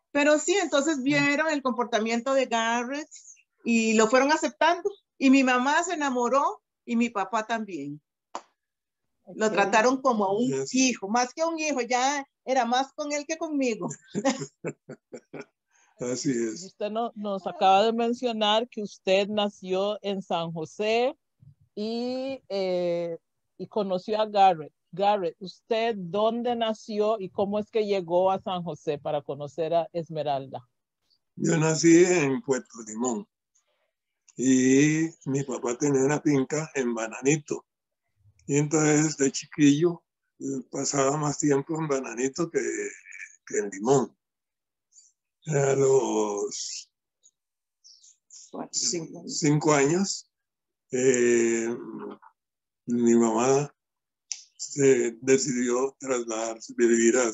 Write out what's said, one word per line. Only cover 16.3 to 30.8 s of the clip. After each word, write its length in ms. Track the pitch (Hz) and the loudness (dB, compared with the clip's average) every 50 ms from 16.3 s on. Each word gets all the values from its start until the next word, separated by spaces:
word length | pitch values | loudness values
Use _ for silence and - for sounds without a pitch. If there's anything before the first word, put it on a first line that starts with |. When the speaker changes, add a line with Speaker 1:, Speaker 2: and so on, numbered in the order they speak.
Speaker 3:
es. 320 | 127 117 117 110 107 - | -2 -2 -2 -4 -4 -8
Speaker 2:
Y 40 | 180 | -14
usted 240 | 190 - _ 208 208 | -18 -10 _ -8 -6
no, 220 | 214 220 240 226 233 | -4 -4 -6 -6 -8
nos 320 | 214 208 208 196 190 - | -8 -8 -6 -6 -6 -6
acaba 380 | 185 175 - 202 190 190 196 214 | -8 -4 2 4 6 6 6 4
de 80 | 226 | 2
mencionar 760 | 226 233 233 233 240 240 254 240 226 220 214 208 214 220 247 - | 2 0 -2 -2 -2 -2 -4 -4 -2 0 0 2 2 2 0 -2
que 140 | - 226 | -8 -10
usted 460 | 208 196 - - _ 190 190 196 202 196 | -10 -10 -12 -6 _ 2 2 2 2 0
nació 680 | 214 208 208 202 - - 190 185 185 185 196 202 208 - | 0 -2 -2 -2 -4 -8 -6 -4 -2 -2 -2 -2 -4 -6
en 200 | - 202 202 196 | -6 -6 -6 -6
San 300 | 185 - 190 170 165 170 | -4 -4 -4 -4 -4 -6
José 640 | 165 170 156 - - - 214 214 220 233 247 269 320 - _ _ _ _ - - _ _ _ _ _ | -6 -8 -10 -10 -8 -6 -2 0 0 0 0 0 -4 -6 _ _ _ _ -20 -20 _ _ _ _ _
y, 680 | 208 208 220 233 233 240 247 254 262 262 269 269 262 - _ | -8 -8 -6 -6 -4 -4 -4 -6 -6 -6 -8 -8 -10 -10 _
eh, 680 | 196 196 190 185 180 180 180 175 170 170 170 170 165 - _ _ _ _ _ _ _ - | -6 -4 -2 -2 -2 0 0 -2 -2 -2 -4 -6 -8 -10 _ _ _ _ _ _ _ -14
y 80 | 190 | -14
conoció 540 | - - 220 202 196 185 180 - - 214 208 | -6 -4 -4 -2 -2 -4 -4 -4 -4 -4 -2
a 60 | 220 | -2
Garrett. 460 | 214 208 202 196 190 180 156 151 - - _ _ _ | 0 4 6 6 6 6 2 -4 -12 -18 _ _ _
Garrett, 460 | - 170 196 202 214 202 180 165 - _ | -6 -2 0 0 2 0 -2 -6 -6 _
¿usted 540 | 196 175 - _ _ _ 233 220 226 233 226 202 | -14 -16 -16 _ _ _ -2 -2 0 -2 -4 -4
dónde 580 | 180 165 165 208 214 226 226 240 233 247 240 | -8 -6 -2 0 0 0 0 0 -2 -4 -2
nació 640 | 233 226 220 220 - - - 214 208 208 214 226 220 | -2 -2 -2 -4 -6 -8 -8 -2 0 0 0 0 -2
y 80 | 190 180 | -4 -8
cómo 300 | - - 202 202 208 208 | -4 -2 -2 -2 -2 -4
es 120 | 214 - | -6 -2
que 140 | - 220 214 | -2 -2 0
llegó 460 | 202 202 196 180 165 175 175 185 190 | 0 -2 -2 -2 0 2 2 4 2
a 100 | 190 190 | 2 0
San 220 | - 208 185 180 | -4 -6 -6 -6
José 360 | 170 175 151 - - 160 147 143 | -6 -8 -10 -8 -6 -6 -6 -4
para 220 | - 156 151 147 | -4 -4 -4 -4
conocer 520 | - - 147 139 147 143 - - 165 160 170 | -4 -6 -10 -10 -10 -10 -6 -6 -4 0 0
a 140 | 170 160 - | 0 -2 -2
Esmeralda? 720 | - 170 160 - 160 156 143 147 139 135 135 127 120 123 - _ _ _ | -6 -8 -8 -6 -8 -6 -4 -2 -4 -4 -6 -8 -12 -14 -14 _ _ _